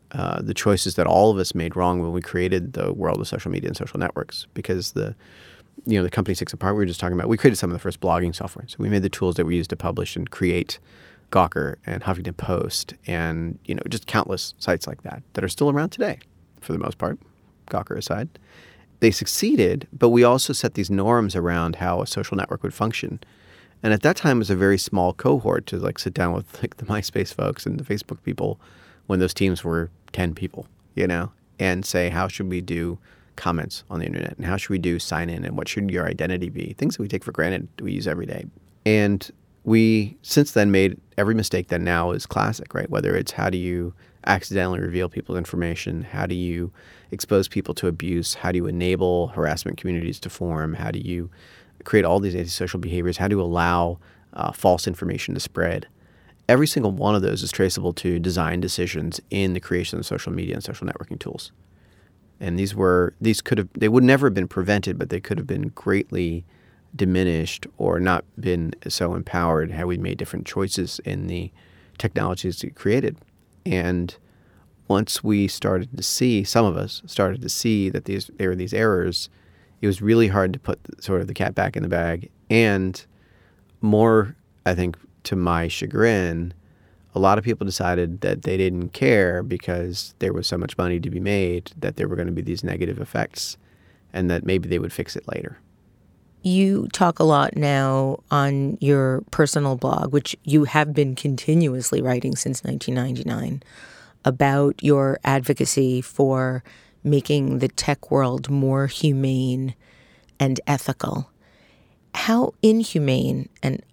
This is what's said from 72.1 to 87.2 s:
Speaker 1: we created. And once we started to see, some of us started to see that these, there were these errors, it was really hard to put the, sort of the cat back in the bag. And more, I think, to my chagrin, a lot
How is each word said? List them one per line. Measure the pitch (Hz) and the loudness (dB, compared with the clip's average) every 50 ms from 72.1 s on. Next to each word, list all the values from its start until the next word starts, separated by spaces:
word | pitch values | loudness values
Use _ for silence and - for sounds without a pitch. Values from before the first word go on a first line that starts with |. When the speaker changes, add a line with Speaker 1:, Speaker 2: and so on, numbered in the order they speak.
| - - 101 90 90 - - 92 82 - - | 0 0 -2 -2 -2 -2 -4 -6 -6 -6 -8
Speaker 1:
we | - | -12
created. | - - - 98 107 135 139 110 - - - _ _ _ _ _ _ _ - | -8 -4 0 2 2 2 2 0 -4 -6 -12 _ _ _ _ _ _ _ -6
And | 190 92 92 85 87 90 90 87 87 - - _ _ _ _ _ _ _ _ _ _ _ _ _ - | -2 0 0 0 0 0 0 -2 -4 -6 -12 _ _ _ _ _ _ _ _ _ _ _ _ _ 0
once | 98 95 110 - - - - | 2 2 2 0 -4 -4 0
we | 110 104 101 101 98 | 2 2 4 2 2
started | - - - 101 95 92 - - 131 - | 0 -2 -2 0 0 0 -2 -4 -8 -6
to | - | -4
see, | - - - 123 127 117 101 101 | -4 -2 0 2 2 2 2 0
some | - - 117 113 | 2 2 4 4
of | 101 82 87 | 4 2 0
us | 95 101 - - - - | -2 -4 -6 -12 -14 -8
started | - - 101 92 92 127 | -2 0 0 0 0 -2
to | 127 - | -6 -6
see | - - - 117 110 104 95 95 | -4 -2 0 0 2 2 2 0
that | - 98 - | -2 -4 -4
these, | - 98 98 95 - - - | -4 -6 -6 -6 -8 -6 -4
there | 101 92 | -2 -2
were | 90 | 0
these | 90 90 98 101 | -2 -4 -4 -2
errors, | 104 110 110 101 90 87 90 87 - - - _ _ _ _ _ _ _ _ _ - | 0 2 2 2 2 2 0 -2 -4 -6 -10 _ _ _ _ _ _ _ _ _ -2
it | - 104 | 0 0
was | 95 92 | 0 2
really | 101 104 113 117 117 101 | 2 4 6 6 6 6
hard | 95 101 95 92 90 | 6 4 2 2 0
to | - | -2
put | - - - - - | -4 -6 -6 -6 -6
the, | - - - | -14 -20 -12
sort | - - 95 90 | -6 -2 -2 -2
of | 98 98 | -2 -2
the | - | -4
cat | - 92 - 92 | -2 -2 -2 0
back | - 95 98 98 | 0 -2 -2 -2
in | 101 | -4
the | 101 90 | -4 -2
bag. | 90 85 85 85 85 85 - - _ _ _ - | 0 0 0 -2 -2 -4 -6 -10 _ _ _ 2
And | 110 113 117 107 101 95 95 92 92 - - _ _ _ _ _ _ _ _ _ _ _ _ _ _ _ | 4 6 6 6 4 2 0 -2 -4 -6 -12 _ _ _ _ _ _ _ _ _ _ _ _ _ _ _
more, | - 107 107 107 113 113 113 110 101 110 - _ _ _ _ _ - 92 | 2 4 6 6 8 8 8 6 4 2 -2 _ _ _ _ _ 0 0
I | 90 | 2
think, | 90 92 87 85 - - - _ _ - | 2 0 -2 -2 -6 -12 -20 _ _ -8
to | - 101 | -4 -2
my | 92 87 87 85 85 82 85 | 0 2 2 2 2 0 -2
chagrin, | - - 92 101 - 98 110 117 110 98 92 85 82 82 85 87 - - _ _ _ _ _ _ _ _ _ _ - | -4 -4 -6 -2 2 4 4 4 4 4 2 0 0 -2 -4 -6 -8 -12 _ _ _ _ _ _ _ _ _ _ 0
a | |
lot | 98 | 4